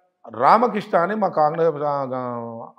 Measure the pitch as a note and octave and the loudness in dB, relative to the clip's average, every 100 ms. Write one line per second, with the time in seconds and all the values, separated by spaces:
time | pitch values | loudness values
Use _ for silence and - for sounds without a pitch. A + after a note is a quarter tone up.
0 | _ _ A#2+ A2 C#3 G#3 A#3+ G3+ - F3+ | _ _ -14 2 4 6 4 -2 -2 0
1 | E3+ G#3+ F#3+ D#3+ D3+ E3 E3 D3 D3 C#3+ | 0 0 -2 2 0 2 0 0 -2 -2
2 | C3 B2+ B2 A#2+ A#2 A#2 - | -4 -6 -6 -8 -10 -12 -16